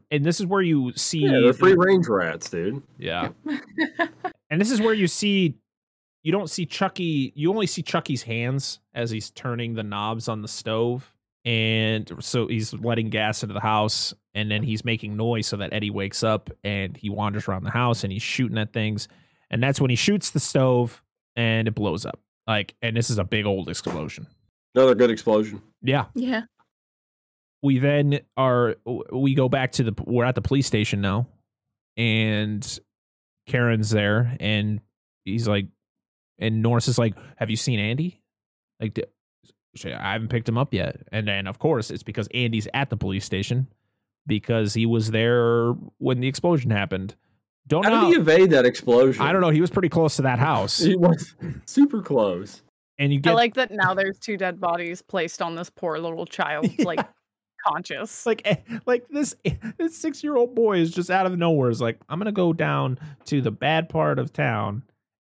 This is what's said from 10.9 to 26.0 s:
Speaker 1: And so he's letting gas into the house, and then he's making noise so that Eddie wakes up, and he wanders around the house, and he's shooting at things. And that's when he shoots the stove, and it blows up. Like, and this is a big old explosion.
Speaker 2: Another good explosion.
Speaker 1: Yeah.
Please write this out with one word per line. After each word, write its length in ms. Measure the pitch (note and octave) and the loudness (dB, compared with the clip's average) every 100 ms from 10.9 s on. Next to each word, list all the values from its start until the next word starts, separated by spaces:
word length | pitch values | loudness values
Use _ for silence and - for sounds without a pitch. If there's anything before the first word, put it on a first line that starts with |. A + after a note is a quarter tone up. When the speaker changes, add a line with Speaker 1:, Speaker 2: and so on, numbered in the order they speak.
| B2 - _ _ _ | -2 -10 _ _ _
Speaker 1:
And 680 | A#2+ A2+ A2 A2 A2 A2 G#2 - | -2 0 2 2 0 -2 -6 -10
so 260 | - B2 A2+ | -4 -2 -2
he's 260 | A2+ A2 | -2 -4
letting 380 | A2 A#2 A#2 A2 | -6 -4 -2 -2
gas 320 | G#2+ G#2+ G#2+ | -2 -2 -4
into 120 | G#2+ G2+ | -6 -4
the 40 | |
house, 540 | A2 G#2+ G#2+ - - - _ G#2 | -2 0 0 -2 -6 -10 _ -6
and 160 | G#2+ | -4
then 100 | G#2+ | -2
he's 240 | A2+ G#2+ A#2 | -2 -4 -4
making 320 | A2+ G#2+ G#2+ | -4 -4 -4
noise 300 | A2+ A2+ G#2 | -2 -2 -4
so 100 | G2+ | -6
that 160 | F2+ | -6
Eddie 160 | G#2+ G#2+ | -6 -4
wakes 320 | G2+ G2 - | -4 -6 -2
up, 300 | A2 G#2+ - - | -2 -2 -4 -10
and 320 | G2+ G2+ F#2+ - | -6 -4 -6 -8
he 140 | G#2 | -8
wanders 380 | G2+ G#2 G2+ - | -4 -4 -4 -4
around 160 | F#2 | -6
the 80 | - | -4
house, 320 | A#2+ B2 A2+ | 0 0 0
and 100 | G2 | -4
he's 80 | F#2+ | -6
shooting 380 | - - B2 A2 | -6 -4 -2 -2
at 140 | G#2+ | -4
things. 340 | A2+ G#2+ G#2 - _ _ _ _ | -2 -2 -4 -8 _ _ _ _
And 140 | A2 | -2
that's 180 | C3 - | 0 2
when 80 | C3 | 2
he 60 | A#2+ | 2
shoots 340 | - G3+ - | 2 0 0
the 100 | D3+ | -2
stove, 640 | - C#3+ C3 B2 A#2+ - _ _ _ - | 0 2 4 4 0 -4 _ _ _ -2
and 320 | A#2 A2+ A2 | 0 0 0
it 40 | |
blows 320 | G#2+ G#2 E2 - | -2 -2 -2 -6
up. 140 | - _ _ - | -12 _ _ -4
Like, 300 | G#2+ G2 - | -2 -4 -6
and 120 | A#2 A2+ | -4 0
this 140 | A2+ | 0
is 80 | G#2+ | -2
a 60 | |
big 240 | F#2+ A2 G#2 | -2 -2 0
old 220 | F#2+ E2+ | -2 -4
explosion. 580 | - - E2 D2+ - - _ _ _ _ B2+ | -8 -6 -6 -8 -12 -18 _ _ _ _ 4
Speaker 2:
Another 180 | C3 | 6
good 160 | A2+ A#2+ | 8 4
explosion. 540 | A2 - G#2+ G#2+ G2+ - _ | 4 2 2 2 -6 -18 _
Speaker 1:
Yeah. 240 | B2 C#3 | -2 -2